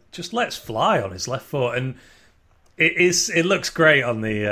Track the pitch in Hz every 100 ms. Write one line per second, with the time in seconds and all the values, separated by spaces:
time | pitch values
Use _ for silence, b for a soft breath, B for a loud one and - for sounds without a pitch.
0 | _ - 170 233 233 - - 110 180 185
1 | 98 92 - 127 - 143 123 120 131 127
2 | b b b b _ _ _ - 160 165
3 | 180 170 - 170 170 190 123 - 160 143
4 | 120 113 110 107 104